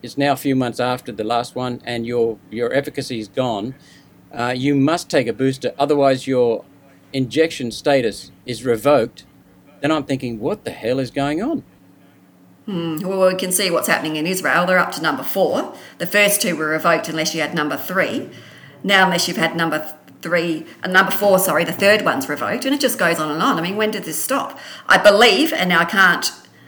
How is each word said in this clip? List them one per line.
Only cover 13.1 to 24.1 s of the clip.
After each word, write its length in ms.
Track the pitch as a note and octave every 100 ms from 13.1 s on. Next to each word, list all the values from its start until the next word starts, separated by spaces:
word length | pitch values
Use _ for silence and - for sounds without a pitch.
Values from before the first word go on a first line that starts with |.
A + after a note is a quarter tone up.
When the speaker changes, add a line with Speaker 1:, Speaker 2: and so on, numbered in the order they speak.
| F#3+ F#3
Speaker 2:
we 80 |
can 160 | F3+ F#3+
see 220 | F#3 F#3
what's 160 | E3+ -
happening 260 | E3 D#3
in 120 | D#3 D#3+
Israel. 400 | F#3 D3+ C#3+ F3+
They're 120 | F#3
up 140 | E3+
to 100 | -
number 220 | D#3 C#3+
four. 500 | C3 F#3+ E3 - F#4 - - -
The 80 | E3+
first 340 | G#3 G3+ G3+
two 140 | A3
were 140 | D#3+ D#3
revoked 400 | D#3 E3+ E3 -
unless 260 | D#3 D#3+
you 60 | E3
had 140 | D3
number 220 | E3 D3+ C#3+
three. 540 | - F#3 D3 D#3 - - - - - -
Now, 200 | F#3 G3
unless 220 | F#3 F3 F3
you've 100 | F3
had 200 | E3 E3
number 240 | E3 D#3
th-, 100 | D#3 - - -
three, 420 | E3 E3+ E3+ D#3+ - -
uh, 40 | F#3
number 220 | F#3 F#3+
four, 300 | - G3+ F#3
sorry, 240 | F#3 D#3
the 80 | E3+
third 300 | - G3 G#3+
one's 260 | F3 B2+ C3+
revoked, 360 | C#3+ G#2+ A#3+
and 80 | C4+
it 80 | C#4
just 200 | C4 -
goes 180 | F3+ E3+
on 140 | D#3
and 100 | D3+
on. 160 | A3 F3
I 40 |
mean, 120 | E3+
when 160 | G3+ G#3+
did 140 | A3
this 180 | E3+